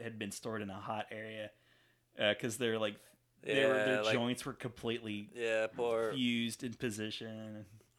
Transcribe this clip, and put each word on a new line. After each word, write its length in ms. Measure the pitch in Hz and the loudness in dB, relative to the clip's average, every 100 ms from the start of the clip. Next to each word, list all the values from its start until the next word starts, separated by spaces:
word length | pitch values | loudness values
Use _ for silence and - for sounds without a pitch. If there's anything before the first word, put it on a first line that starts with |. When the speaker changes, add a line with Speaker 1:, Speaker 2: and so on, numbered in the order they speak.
Speaker 1:
had 160 | 113 110 | -8 -4
been 140 | 104 | -6
stored 320 | - 120 110 | -4 -4 -4
in 80 | 101 | -4
a 40 | 95 | -6
hot 280 | 101 110 104 | -4 -4 -4
area, 400 | 110 110 110 107 - _ _ _ _ _ - | -8 -8 -8 -10 -12 _ _ _ _ _ 2
uh, 140 | 104 104 | 4 4
'cause 160 | 127 107 | 0 0
they're, 220 | 120 110 | 0 2
like, 160 | 107 104 - - _ _ | 0 -2 -16 -20 _ _
they 240 | - 131 110 | 0 4 6
were, 100 | - | 4
Speaker 2:
Yeah, 60 | |
Speaker 1:
their 180 | 107 107 | 4 4
Speaker 2:
like, 80 | 107 | 4
Speaker 1:
joints 320 | 120 120 123 143 | 2 2 -2 -4
were 60 | |
completely 760 | - 127 113 117 117 113 104 104 | -6 -8 -4 -2 -2 -2 -6 -6
Speaker 2:
yeah, 320 | 120 117 110 110 | -4 2 2 2
poor 460 | - 120 113 113 | 0 2 2 2
Speaker 1:
fused 500 | 107 123 117 117 113 | 2 4 4 0 -2
in 120 | 127 | -6
position. 920 | 113 127 107 107 107 113 110 110 107 107 - - | -4 -4 -2 -4 -6 -8 -8 -10 -10 -14 -18 -20